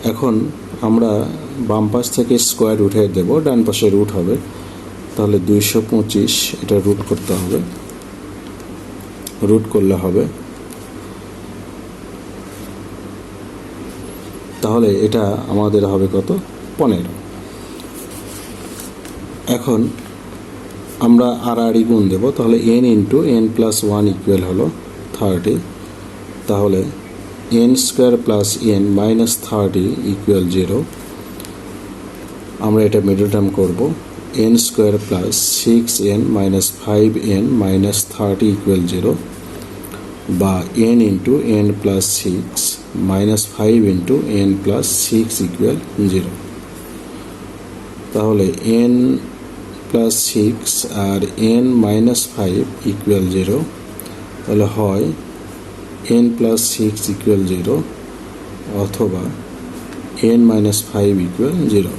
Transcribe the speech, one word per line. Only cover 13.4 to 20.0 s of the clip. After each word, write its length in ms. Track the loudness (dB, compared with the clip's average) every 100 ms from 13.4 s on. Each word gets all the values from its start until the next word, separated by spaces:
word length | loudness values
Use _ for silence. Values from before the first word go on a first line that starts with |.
| -16 -14 -14 -14 -12 -12 -14 -14 -14 -14 -14 -6
তাহলে 260 | 0 4 4 4
এটা 180 | 2 2 0 -2 -2
আমাদের 300 | 0 4 4 2
হবে 160 | 2 2
কত? 140 | 0 0 -4 -4 -14 -14 0
পনেরো। 340 | 2 2 -2 -10 -12 -14 -16 -16 -14 -14 -14 -14 -14 -14 -14 -14 -14 -14 -14 -12 -14 -14 -14 -14 -12 -10 -4 -2
এখন 220 | 2 2 2 -4